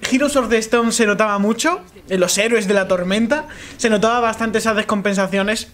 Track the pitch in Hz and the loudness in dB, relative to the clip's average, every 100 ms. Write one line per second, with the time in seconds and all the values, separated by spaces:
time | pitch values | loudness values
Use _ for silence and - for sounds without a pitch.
0 | - 254 285 269 220 226 220 240 233 - | -2 0 2 0 2 0 2 0 0 2
1 | 214 202 214 202 202 226 320 349 - 190 | 2 2 0 2 0 0 -2 -2 -6 -20
2 | - 185 175 196 226 233 196 202 190 185 | -6 0 0 2 2 2 2 0 2 -2
3 | 180 208 226 294 302 - - - 233 208 | 0 0 0 -2 -4 -16 -18 -4 0 2
4 | 220 240 233 220 226 214 226 202 - 208 | 2 2 0 -2 -2 -2 0 -2 0 -2
5 | 202 196 190 196 202 220 - | 0 0 0 0 -2 -2 -6